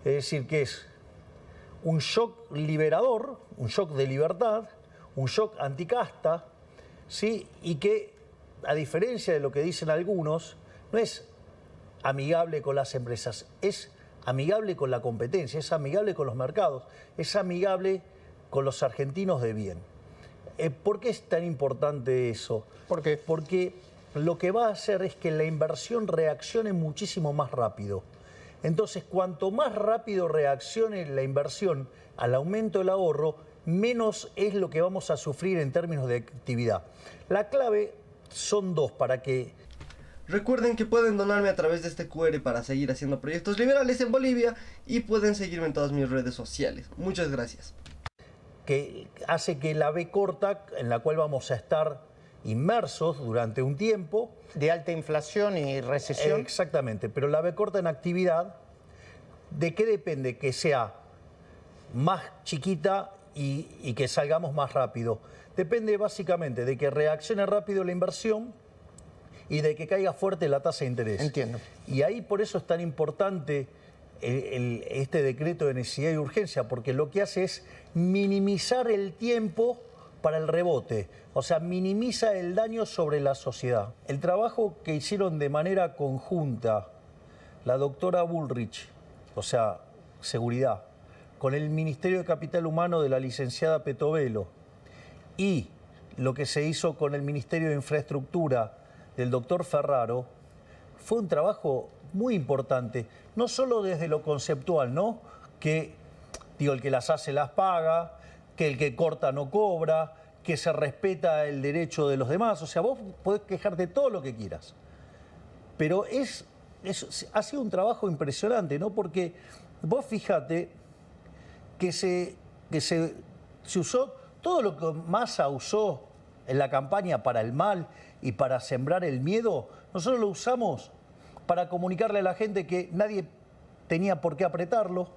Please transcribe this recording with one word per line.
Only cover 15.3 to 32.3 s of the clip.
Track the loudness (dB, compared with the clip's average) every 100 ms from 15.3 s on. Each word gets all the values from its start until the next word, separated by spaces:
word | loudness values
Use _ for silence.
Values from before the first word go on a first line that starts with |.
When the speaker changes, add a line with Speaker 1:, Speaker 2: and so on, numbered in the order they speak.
| 0 -2 -6
Speaker 1:
es | -2
amigable | -2 0 0 0 0
con | -2
los | -2
mercados, | -2 2 2 0 -12 -20 -16 -8
es | -2 0
amigable | 0 0 2 2 0 -2 -4 -20 -20 -20 -4
con | 0 0
los | 0
argentinos | -2 0 -4 -2 0 0
de | 0
bien. | -2 -6 -8 -14 -20 -20 -20 -20 -20 -20 -4
Eh, | -4
¿por | 0 -2 0
qué | -2
es | -4 0
tan | 0
importante | 0 0 0 2 0 0 0 2 2
eso? | -2 -4 -6 -6 -20 -4
Speaker 2:
¿Por | -2
qué? | 0 -2
Speaker 1:
Porque | 0 -2 0 0 0 -6 -20 -20 -10
lo | -2 0 2
que | 0
va | 2 2
a |
hacer | 0 0 0
es | 0 -2
que | -2
la | 0
inversión | 0 2 0 -2 -4 -2 0
reaccione | 2 2 0 -2 -2 0
muchísimo | 0 -2 -4 -6 -2 -2
más | 0 -2
rápido. | 0 -2 -2 -6 -6 -6 -20 -20 -20 -20 -6
Entonces, | -2 0 0 -2
cuanto | -2 0 0 0 -2
más | 2 0 2
rápido | 0 0 0 0 2
reaccione | 2 4 2 -2 -2 0 0 -4
la | -2
inversión | 0 0 -2 0 0 0 -4 -14 -20 -2
al | 2